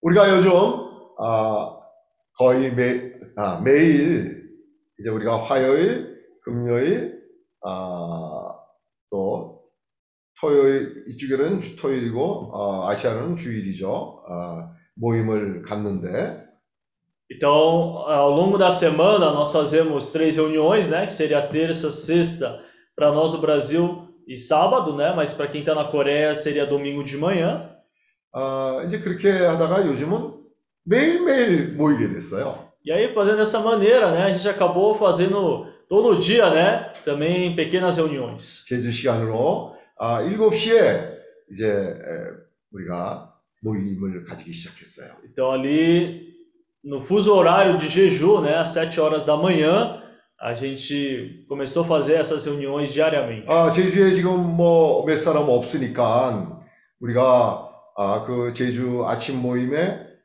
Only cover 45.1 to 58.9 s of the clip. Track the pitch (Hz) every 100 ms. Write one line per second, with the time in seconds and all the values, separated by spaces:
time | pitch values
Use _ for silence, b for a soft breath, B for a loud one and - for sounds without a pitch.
45.1 | - - - 131 135 135 151 165 170 170
46.1 | - - - _ _ _ _ 143 139 -
47.1 | 202 202 202 165 185 196 175 151 175 190
48.1 | 139 165 208 147 160 165 170 165 170 156
49.1 | 151 151 151 180 170 151 190 233 - B
50.1 | B B _ 117 117 135 135 - 143 139
51.1 | 127 92 - - 139 135 170 165 156 139
52.1 | 160 147 151 139 143 139 143 147 139 160
53.1 | 147 120 110 110 165 165 170 185 180 190
54.1 | 185 180 180 175 170 170 165 156 131 -
55.1 | 156 165 151 147 123 120 151 123 117 117
56.1 | 117 131 107 87 82 B B B _ 120
57.1 | 120 131 123 120 - - - _ - 101
58.1 | 107 107 123 120 117 123 120 123